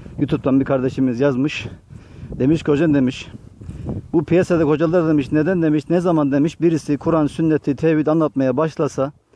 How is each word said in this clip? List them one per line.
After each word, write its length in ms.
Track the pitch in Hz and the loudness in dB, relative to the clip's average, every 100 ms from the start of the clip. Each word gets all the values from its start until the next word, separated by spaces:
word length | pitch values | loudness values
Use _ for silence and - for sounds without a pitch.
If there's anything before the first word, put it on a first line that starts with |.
| - - | -16 -6
YouTube'dan 420 | 123 147 139 135 | -2 -2 2 2
bir 40 | 135 | 2
kardeşimiz 560 | 139 127 131 135 117 | 0 0 0 -2 2
yazmış. 460 | 143 123 143 - - - - - - - - - | 0 2 -2 -4 -10 -14 -20 -20 -20 -18 -12 -2
Demiş 240 | 127 160 | 0 2
ki, 100 | - | 2
"Hocam," 220 | 143 135 143 | 2 2 2
demiş, 340 | 127 - - - - - - - - - - | 2 -2 -12 -20 -20 -20 -16 -12 -10 -10 -4
"bu 120 | 160 147 | -2 2
piyasadaki 440 | 165 185 175 151 | 2 2 2 2
hocalar," 400 | 147 160 175 160 | 2 2 2 2
demiş, 240 | 156 127 | 0 0
"neden," 300 | 151 151 185 | 0 0 0
demiş, 280 | 160 151 - | 2 0 0
"ne 100 | 170 | 0
zaman," 320 | 180 165 143 | 2 2 2
demiş, 280 | 139 156 - | 2 0 0
"birisi 380 | 165 160 - 143 | 0 0 -2 -4
Kur'an, 280 | - 160 147 | 0 0 0
sünneti, 500 | - 160 151 - 135 | 0 0 0 -2 -2
tevhid 300 | 160 156 147 | 0 0 2
anlatmaya 500 | 160 151 - 131 127 | 2 0 0 0 0
başlasa 560 | 160 - 147 - 135 - _ | -2 -2 -4 -2 -6 -6 _